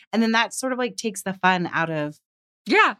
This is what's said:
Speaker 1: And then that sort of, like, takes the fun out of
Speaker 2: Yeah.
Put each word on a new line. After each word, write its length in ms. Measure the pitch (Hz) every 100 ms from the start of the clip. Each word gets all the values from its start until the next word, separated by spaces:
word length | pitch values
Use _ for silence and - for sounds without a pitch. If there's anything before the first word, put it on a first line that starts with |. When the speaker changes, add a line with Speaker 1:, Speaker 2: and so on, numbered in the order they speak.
| _
Speaker 1:
And 100 | 214
then 100 | 226
that 220 | 226 220
sort 180 | - 262
of, 60 | 254
like, 180 | 247 185
takes 260 | 226 190
the 120 | 196
fun 340 | 190 185 185 175
out 180 | 156 165
of 280 | 160 151 151 _ _ _ _ -
Speaker 2:
Yeah. 280 | 381 370 208